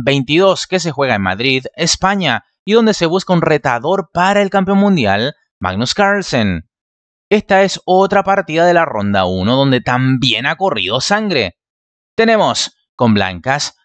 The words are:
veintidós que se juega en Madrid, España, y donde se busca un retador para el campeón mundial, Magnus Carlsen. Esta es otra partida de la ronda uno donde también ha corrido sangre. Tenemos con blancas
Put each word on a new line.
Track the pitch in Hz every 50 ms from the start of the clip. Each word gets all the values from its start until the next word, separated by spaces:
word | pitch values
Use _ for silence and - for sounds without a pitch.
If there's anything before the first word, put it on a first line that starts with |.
veintidós | 117 139 139 139 131 - 147 165 196 196 175 - -
que | - 185 185
se | 160 170
juega | 131 135 139 127 117
en | 101
Madrid, | 98 92 95 101 120 135 131 131 127 - -
España, | - 170 165 - - - 190 208 196 175 143 117 107 _ _ _ _ -
y | 190
donde | 208 233 226 220 196
se | - 170
busca | 160 170 190 - - 185
un | 170
retador | - 160 156 147 - 139 123 120 120 156 190 196 175 _
para | - 165 180 190 202 202
el | 202 190
campeón | - 196 190 190 202 196
mundial, | 202 202 190 160 117 98 98 101 117 143 - _ _ _ _ -
Magnus | 90 90 92 101 120 -
Carlsen. | - - 202 196 202 202 180 - - 127 107 98 90 82 - _ _ _ _ _ _ _ _ _ _ _ _ -
Esta | 202 214 - - 202 190
es | 196 185 - - -
otra | - 185 185 196 190 202 202
partida | 190 185 196 196 175 - 151 160 170
de | 175
la | 175 170 165
ronda | - 113 107 101 101 101 98 95
uno | 90 92 92 92 107 127
donde | 135 139 139 127 123
también | - 131 123 123 131 131 131 123 113 123 107 110 127
ha | 147 165
corrido | - 196 190 - 107 90 92 110 135
sangre. | - - 202 214 220 202 170 131 104 90 - _ _ _ _ _ _ _ _ _ _ _ -
Tenemos | - 226 226 226 214 175 135 113 - - - _ _ _ _ _
con | - 127 113
blancas | 107 101 98 92 92 87 - 127 139 147 - - _ _